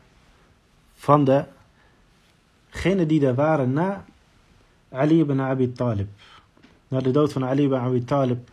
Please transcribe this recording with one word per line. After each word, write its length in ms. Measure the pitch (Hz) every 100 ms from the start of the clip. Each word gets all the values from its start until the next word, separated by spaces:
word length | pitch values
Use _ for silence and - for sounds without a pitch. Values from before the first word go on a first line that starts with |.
| _ _ _ _ _ _ _ _ _
van 520 | _ - 147 131 139 - - _ _ _ _ _ _ _ _ _ _ _
degenen 380 | - 170 196 160
die 180 | 156 135
er 80 |
waren 380 | 123 156 151 127
na 320 | 143 190 190 - _ _ _ _ _ _ _ _
Ali 320 | 131 151 165
ibn 200 | 147 135
Abi 320 | 135 131 127
Talib. 360 | 123 123 101 98 - - - _ _ - _ -
Na 120 | 131
de 100 | 127
dood 220 | 143 147
van 120 | 139
Ali 200 | 127 135
ibn 100 | 143
Abi 300 | 131 123 123
Talib 460 | 123 139 127 123 -